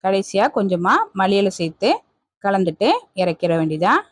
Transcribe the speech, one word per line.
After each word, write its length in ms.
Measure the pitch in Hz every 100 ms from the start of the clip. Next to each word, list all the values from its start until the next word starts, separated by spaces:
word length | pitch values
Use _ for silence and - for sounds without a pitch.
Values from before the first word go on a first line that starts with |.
கடைசியா 420 | 190 196 196 196 247 240
கொஞ்சமா 360 | 202 175 180 302 427 190
மல்லி 200 | 190 196
இலை 120 | 196 -
சேர்த்து 300 | 165 - 220 403 _ _ _ _
கலந்துட்டு 460 | 202 196 180 160 226 453 - -
இறக்கிற 340 | 180 165 175 165
வேண்டியதான். 420 | 160 156 185 311 -